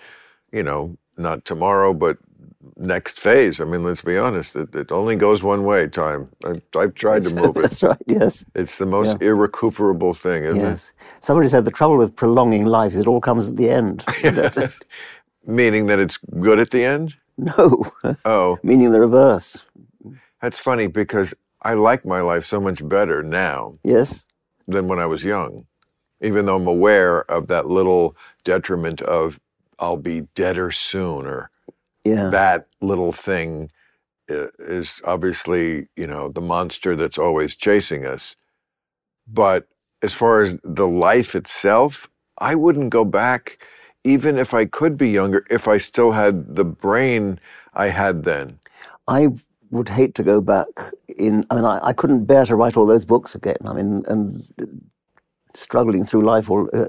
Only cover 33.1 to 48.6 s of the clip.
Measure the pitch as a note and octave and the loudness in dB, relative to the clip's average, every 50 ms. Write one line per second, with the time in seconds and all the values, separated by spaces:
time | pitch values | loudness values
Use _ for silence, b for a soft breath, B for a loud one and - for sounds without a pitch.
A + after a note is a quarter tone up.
33.1 | E2+ - - G2+ F#2+ F2 E2 E2 D#2+ D2+ D2+ D#2 _ _ _ _ _ _ _ _ | -4 -6 -6 -4 -4 -4 -4 -6 -8 -10 -12 -14 _ _ _ _ _ _ _ _
34.1 | _ _ _ - D2+ D2 C#2+ B1 - - - D#2+ F2+ F2+ E2 - - - - F2 | _ _ _ -10 -8 -8 -8 -10 -12 -14 -12 -8 -8 -6 -6 -8 -10 -8 -6 -4
35.1 | F2+ E2+ E2+ F#2 E2+ - - - F2+ F2 E2 E2 E2 D2 C2+ - _ - E2+ D#2 | -4 -2 -2 -4 -4 -4 -4 -2 -2 -2 -2 -2 -4 -6 -8 -12 _ -12 -10 -10
36.1 | D2 D2 C#2 D2+ D2 E2+ E2+ E2+ E2+ F2 F#2 E2+ - - - F#2+ F2 D2+ D#2+ D2+ | -8 -8 -8 -10 -8 -8 -6 -4 -4 -4 -4 -6 -8 -6 -4 -4 -2 -2 -2 -4
37.1 | - - D#2 F2 D#2+ D#2 D2+ D2+ - - - G#2 G2+ G#2 G2 - E2 C#2+ C2+ C2+ | -2 -2 -2 0 0 0 -2 -4 -6 -4 0 2 2 2 2 -2 -6 -8 -8 -8
38.1 | C2 - - - - _ _ _ _ _ _ _ _ _ _ _ _ _ _ _ | -10 -10 -12 -18 -20 _ _ _ _ _ _ _ _ _ _ _ _ _ _ _
39.1 | _ _ _ A#2 A2 A2 G#2+ G2 F#2+ F2+ - _ _ _ _ _ _ _ - G2+ | _ _ _ -6 0 2 2 2 2 0 -2 _ _ _ _ _ _ _ -8 -6
40.1 | - - A#2+ A#2 A2+ A2 G#2 F#2+ F2+ - - F2+ E2 F#2+ G2 F2+ E2+ F2 E2+ F#2 | -4 0 2 4 4 4 4 2 0 -6 -10 -8 -4 -2 0 0 2 2 2 2
41.1 | A2 B2 A#2 - - F#2 - - - - - G2+ G#2 A2+ C3 D3 C#3 - - - | 2 2 0 0 -4 -8 -8 -6 -6 -2 0 2 4 4 4 2 -2 -8 -18 -20
42.1 | _ _ _ _ _ - G2+ A2+ D#3 E3 D3+ F3 D#3+ C#3+ C#3 A#2 A2+ A#2 A2 G2 | _ _ _ _ _ -6 -4 -2 0 2 2 2 2 2 0 0 0 0 0 2
43.1 | F2+ G2 A2+ B2 B2+ A#2 - - - _ b b b b b b b b - C3 | 0 0 0 0 -2 -2 -6 -10 -20 _ b b b b b b b b 0 0
44.1 | C#3 C3+ C3 D3+ C#3+ C3 C3 - - A#2 A2 - - - D#3 E3 D3 C3+ C#3+ A#2 | 2 2 2 0 0 0 -2 0 0 0 0 0 -2 -2 -2 -2 0 0 0 0
45.1 | G#2 G2 F#2+ G2 F#2+ F#2+ - - A#2 A#2 - A2 G#2+ G2+ - - - - A#2+ A#2 | 2 2 0 0 0 -2 -2 -2 -4 -2 0 2 2 2 0 -2 0 2 2 4
46.1 | A2 G#2+ G#2 G#2 G2+ F2 C#2+ - - F#2 G2 E2+ D2+ - - G2 G#2 A#2+ C3 C3 | 4 4 2 2 2 0 -4 -6 -2 -2 -2 -2 -4 -6 -4 -2 0 0 0 0
47.1 | B2 A2+ G#2 G2 F#2 F2 b b b b b b b - G2+ G2+ F2 F#2 G2+ G2 | 0 -2 -2 -4 -6 -8 b b b b b b b -4 -2 -2 -2 -2 -2 -2
48.1 | F2+ E2 C#2+ E2+ D#2 C#2+ C#2 C2+ - - | -2 -2 -2 -4 -4 -4 -6 -10 -14 -20